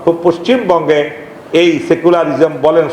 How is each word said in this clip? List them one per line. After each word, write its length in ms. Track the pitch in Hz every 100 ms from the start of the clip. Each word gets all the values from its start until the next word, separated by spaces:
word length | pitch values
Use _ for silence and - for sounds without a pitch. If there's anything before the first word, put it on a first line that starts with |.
খুব 160 | - 170
পশ্চিমবঙ্গে 760 | 175 170 - 254 202 170 151 151 147 - - - -
এই 180 | 160 175 151 -
সেকুলারিজম 640 | - 165 175 151 135 160 143
বলেন, 240 | 147 165 156